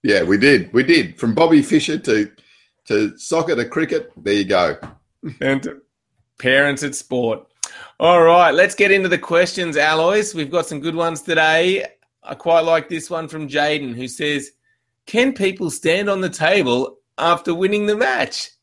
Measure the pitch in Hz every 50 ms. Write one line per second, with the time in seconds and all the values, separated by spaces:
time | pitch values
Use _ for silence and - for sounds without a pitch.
0 | - 123 101 95 85 85 101 101 120 143 139 110 85 - - 120 127 131 170 156
1 | 113 87 - - - 117 110 151 165 165 165 147 143 - 156 151 147 - 151 -
2 | - 131 110 107 104 104 _ _ _ _ _ _ _ _ _ _ _ - 113 104
3 | 107 101 - _ - - 156 165 160 175 156 120 120 123 - - 160 - 165 156
4 | - - _ - - 101 101 104 98 92 98 90 87 78 71 - - - - _
5 | _ _ _ _ - 156 113 _ - 135 139 135 127 - - - _ _ _ _
6 | _ _ _ _ _ _ _ _ - 127 131 139 143 143 139 139 147 139 - -
7 | - _ 131 123 120 113 110 - - _ _ _ - - - - - - _ _
8 | - 165 175 175 165 165 170 175 175 160 139 165 190 196 - - 202 202 196 196
9 | 190 180 180 180 - - 175 170 180 175 - 190 175 165 147 147 147 156 156 156
10 | 160 180 202 214 208 208 - 165 151 135 160 170 160 - 165 143 139 165 160 170
11 | 165 170 165 147 - - 165 160 160 160 160 165 170 185 190 196 - - _ _
12 | _ _ _ _ _ - - - - 170 165 165 160 165 165 160 - - 175 160
13 | 147 - 180 160 160 147 156 156 156 139 135 147 147 151 156 151 143 127 117 120
14 | 127 127 - - 156 147 147 139 139 - _ _ _ _ _ _ _ _ _ _
15 | _ - - 226 254 269 262 202 196 190 190 - 185 160 - - - 160 170 196
16 | 202 202 196 190 185 175 - - 156 165 190 202 151 127 120 123 131 - - _
17 | _ _ _ - 139 170 170 170 - - 170 170 190 190 208 208 208 208 208 214
18 | 247 262 254 - 131 - - - - - _ _